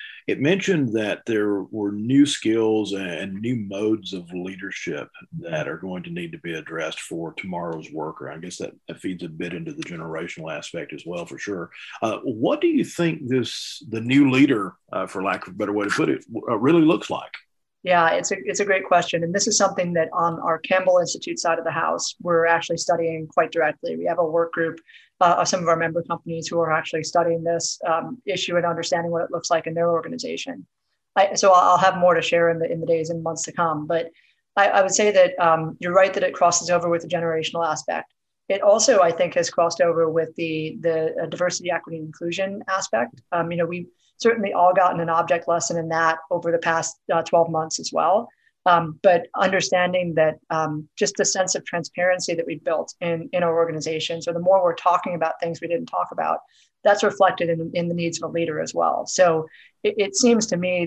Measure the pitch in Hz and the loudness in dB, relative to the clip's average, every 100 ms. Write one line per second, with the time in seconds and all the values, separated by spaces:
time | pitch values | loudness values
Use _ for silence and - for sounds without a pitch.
0 | - - - 95 139 190 190 175 127 110 | -18 -12 -6 -2 0 0 0 0 0 -2
1 | 107 85 - 107 104 101 95 107 101 104 | -2 -4 -2 -2 0 -2 -4 -6 -6 -4
2 | 113 139 143 - 110 113 110 110 101 98 | 2 4 4 2 0 2 2 2 0 -4
3 | 95 80 98 98 117 123 101 98 107 107 | -6 -8 -8 -6 -4 -4 -6 -4 0 -2
4 | 92 92 85 90 92 95 95 - 90 73 | -4 -12 -10 -10 -10 -10 -12 -10 -8 -8
5 | - - - 82 85 78 71 82 92 92 | -10 -18 -16 -14 -8 -6 -6 -8 -8 -10
6 | 87 85 85 82 85 80 78 82 80 - | -10 -10 -10 -12 -10 -10 -10 -8 -8 -8
7 | - 82 82 78 95 87 85 80 80 76 | -10 -10 -10 -10 -10 -8 -6 -8 -10 -8
8 | 76 78 - 160 90 - - - - 80 | -8 -8 -12 -12 -12 -10 -12 -12 -16 -12
9 | 95 87 82 160 175 87 80 147 - 85 | -8 -8 -10 -10 -8 -8 -10 -10 -12 -12
10 | 80 80 85 - 80 76 - 82 76 76 | -10 -8 -10 -10 -10 -10 -10 -12 -10 -12
11 | 82 87 82 82 - 95 85 - - - | -10 -10 -10 -10 -8 -6 -8 -14 -18 -6
12 | 110 98 - 110 147 294 339 285 - - | -4 -4 -6 -2 0 2 2 2 0 0
13 | 170 - 123 131 113 - - - - 113 | 0 0 -2 -2 -2 -6 -12 -14 -10 -6
14 | 117 135 139 131 143 113 92 - _ 98 | 2 6 6 6 4 4 -2 -8 _ -6
15 | 90 98 95 107 - 95 101 104 104 - | -6 -4 -2 -4 -6 -6 -2 -2 0 0
16 | - - - 113 - 110 131 170 156 196 | 0 0 -4 -8 -4 0 4 6 6 4
17 | - 139 - - - _ _ _ 180 175 | 0 -8 -8 -16 -20 _ _ _ 2 4
18 | 165 175 - 190 208 180 202 190 190 180 | 4 2 -2 -4 -4 -4 0 0 2 2
19 | 170 170 170 196 226 202 196 - 175 175 | 2 -2 -2 -2 0 2 2 2 -2 0
20 | 160 175 170 165 - 160 - 190 185 180 | -2 0 -2 -2 -2 -4 0 2 4 4
21 | 170 - - 170 170 165 160 156 160 170 | 2 -4 -8 -4 -2 -2 -2 -4 -2 -2
22 | - - 175 170 165 165 - 165 - 170 | -4 -6 0 2 4 2 0 -4 0 0
23 | 165 160 156 - 160 165 151 151 170 165 | 0 -4 -4 -2 0 0 -2 -2 -8 -6
24 | 175 170 165 165 165 165 165 165 - - | -2 -2 0 0 -2 -2 -4 -6 -16 -20
25 | _ - 180 175 165 185 165 165 165 170 | _ 2 4 4 2 0 2 2 0 -2
26 | 170 170 - 165 156 170 160 160 - 160 | -4 -6 -6 -8 -4 -2 0 0 -2 -6
27 | 151 175 170 165 165 170 - - 175 165 | -2 0 2 0 0 -2 -2 -6 -2 -2
28 | - - - 185 - 175 170 165 - 175 | -2 -8 -6 -4 -2 0 0 -2 -2 -2
29 | 170 165 - 165 - 165 170 165 170 170 | 0 -4 -4 -6 -2 -2 0 -2 0 0
30 | 165 165 160 165 - - - _ _ _ | -2 -8 -8 -8 -8 -12 -16 _ _ _
31 | _ - 196 - 196 180 185 175 190 180 | _ 2 2 4 6 6 6 6 4 4
32 | 180 165 - 170 170 165 165 165 165 165 | 4 4 2 2 2 2 -2 -2 0 0
33 | 160 165 165 160 - 165 170 151 151 165 | 0 -4 -6 -6 -6 -2 -2 -2 -2 -2
34 | 170 - _ _ _ - 196 202 190 185 | -4 -10 _ _ _ 2 4 4 2 2
35 | 208 190 180 180 170 160 156 - 180 185 | 4 6 6 6 4 4 0 -6 2 4
36 | 190 190 180 - 175 165 165 175 170 170 | 4 4 -2 4 4 4 2 0 2 -2
37 | 165 170 165 160 160 170 165 147 - - | -2 -4 -2 -2 -4 -2 -2 -2 -4 -6
38 | - _ _ _ - 196 208 220 247 214 | -8 _ _ _ -6 0 4 4 6 6
39 | 170 165 175 180 165 - 170 170 170 165 | 4 4 0 0 0 2 2 4 2 4
40 | 160 165 160 165 165 156 156 156 165 160 | 2 2 -2 -4 -4 -4 -6 -4 -2 0
41 | 160 - 165 175 180 175 175 165 - 165 | 0 -2 -6 -2 -2 -2 -4 -4 -6 -10
42 | 156 - 170 175 196 202 - 190 - 220 | -12 -10 -8 -4 -6 -6 -4 -4 -2 -2
43 | 240 - _ 175 165 170 170 180 175 _ | -4 -8 _ -4 -2 -2 -2 -4 -10 _
44 | _ - 233 226 208 180 180 185 180 175 | _ -2 0 2 0 4 6 6 4 2
45 | 170 165 170 175 175 170 - 170 165 165 | 0 0 0 0 0 -2 0 -4 -2 0
46 | 165 165 - 175 170 165 170 165 156 - | 2 0 -2 -4 0 0 0 0 -2 -8
47 | - 170 160 170 165 160 160 - 160 160 | -2 -2 2 2 2 0 -4 -6 -4 0
48 | 156 202 233 _ _ _ 185 170 165 156 | 2 2 0 _ _ _ 4 4 2 2
49 | 196 170 - - 190 190 - 185 180 180 | 4 6 2 0 0 2 2 2 2 0
50 | 175 160 156 156 - 160 156 151 156 - | 0 2 2 0 -4 -2 -2 -4 -10 -2
51 | 139 - 190 190 185 - - 175 165 - | -2 0 -2 0 -2 -2 -6 -8 -8 -2
52 | 180 180 175 165 165 151 - 156 - - | 0 0 -2 -4 -4 -6 -4 -4 -4 -8
53 | 170 165 170 180 170 165 165 156 156 160 | -6 -4 -4 -2 0 2 0 -2 -4 -4
54 | 156 165 170 170 180 196 175 170 180 175 | -4 -6 -6 -2 4 4 4 2 2 2
55 | 190 175 160 - 170 165 165 170 - 180 | 0 -4 -4 -2 -6 -6 -4 -4 -4 -6
56 | 175 - 156 - - _ _ _ 208 202 | -4 -2 -2 -2 -6 _ _ _ 2 4
57 | 208 - 185 180 170 165 165 175 170 170 | 2 4 4 4 0 -2 -4 -4 -2 -2
58 | 170 165 165 165 165 156 156 170 165 - | -4 -4 -6 -4 -2 -4 -4 0 0 0
59 | - - 175 160 160 - - _ 208 208 | -2 4 4 4 -2 -12 -20 _ -2 0
60 | 196 - 240 233 214 175 180 180 | -2 2 4 4 2 -2 -2 -2